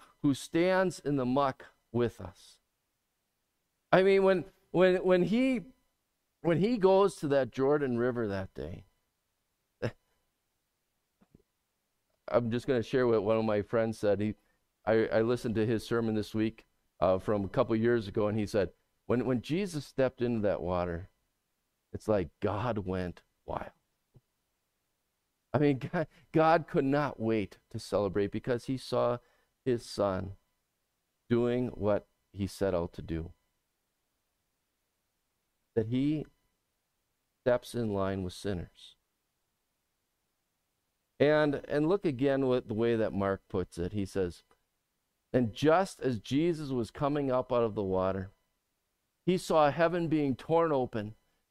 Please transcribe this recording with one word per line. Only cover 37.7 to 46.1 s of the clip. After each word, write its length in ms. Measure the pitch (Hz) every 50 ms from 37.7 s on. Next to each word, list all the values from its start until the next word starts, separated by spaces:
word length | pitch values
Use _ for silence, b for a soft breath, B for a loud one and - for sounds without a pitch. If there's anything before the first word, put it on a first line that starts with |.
| -
in 180 | 120 117 107 101
line 300 | 98 95 95 98 98 92
with 100 | 92 -
sinners. 640 | - - 98 101 87 80 - _ - - - - _ _ _ _ _ _ _ _ _ _ _ _ _ _ _ _ _ _ _ _ _ _ _ _ _ _ _ _ _ _ _ _ _ _ _ _ _ _ _ _ _ _ _ _ -
And, 420 | 131 147 151 151 151 147 139 - - -
and 200 | - 147 151 160
look 160 | 196 202 -
again 420 | 170 139 117 139 139 135 135 135
with 220 | 127 123 123 - 104
the 60 | 110
way 220 | 104 117 117 117
that 160 | 110 107 92 -
Mark 300 | 98 98 98 98 98 _ _
puts 280 | - 95 90 - - -
it. 140 | 85 90 101
He 120 | 104 98
says, 380 | 95 - 98 92 87 82 - _ _ _ _ _ _ _ _ _ _ _ _ _ _ _ _ _ _ -
"And 200 | 131 123 107 -
just 480 | - 143 151 160 180 196 185 - -
as 180 | - 131